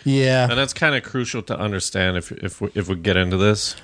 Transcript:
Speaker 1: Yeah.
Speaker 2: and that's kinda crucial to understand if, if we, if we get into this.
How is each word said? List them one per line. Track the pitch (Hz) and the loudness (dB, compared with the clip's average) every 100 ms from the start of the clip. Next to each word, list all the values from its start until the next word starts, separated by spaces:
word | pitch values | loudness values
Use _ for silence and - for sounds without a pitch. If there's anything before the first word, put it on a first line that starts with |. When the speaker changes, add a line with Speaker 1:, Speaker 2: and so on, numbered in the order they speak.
Speaker 1:
Yeah. | 139 135 131 131 123 | 0 2 4 4 2
Speaker 2:
and | 120 | 0
that's | 135 | -2
kinda | - 160 135 | 0 0 0
crucial | - 131 120 123 | -2 -6 -4 -6
to | - 120 | -6 -4
understand | 107 95 - 95 92 90 | -2 -2 -4 0 0 0
if, | - | -4
if | - 98 - | -8 -8 -4
we, | 101 | -6
if | - 87 | -2 -2
we | |
get | 92 85 92 | -2 2 2
into | 90 92 | 2 4
this. | 101 104 - - | 4 2 -2 -8